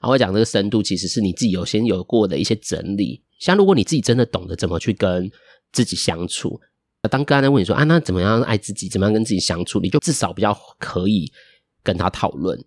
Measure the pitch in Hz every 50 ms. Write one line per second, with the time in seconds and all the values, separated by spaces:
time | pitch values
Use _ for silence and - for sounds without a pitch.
0 | - 123 131 135 123 92 95 104 113 - - 110 98 104 101 110 - - 98 87
1 | 95 90 - 120 107 95 85 - 127 113 92 90 87 - - 107 113 117 101 92
2 | 92 _ - 117 107 95 85 71 82 - 113 110 - - - 80 - - 101 101
3 | 101 65 60 - _ _ _ _ - - 180 202 202 190 196 135 95 - 160 147
4 | 107 - 120 123 120 - - 90 90 87 87 - - 87 87 82 - - 104 -
5 | - 95 90 90 90 98 - _ _ _ - _ _ _ - - 120 - - 85
6 | - - 85 82 87 85 - - - - - - _ _ _ _ _ _ _ _
7 | _ 110 - - 143 - 143 139 135 135 143 127 92 85 110 - 147 151 165 170
8 | - - 92 90 87 101 110 117 117 - 110 104 - - 101 - - 92 - 101
9 | 92 104 107 110 110 110 110 92 - - 85 85 87 - - 104 - - - 151
10 | - - 147 - - - 87 - 101 104 104 - - - - _ - - - 92
11 | 90 101 107 101 78 73 _ - - _ _ _ _ _ _ _ _ - 92 87
12 | 87 92 - - - 98 - 73 76 78 67 62 -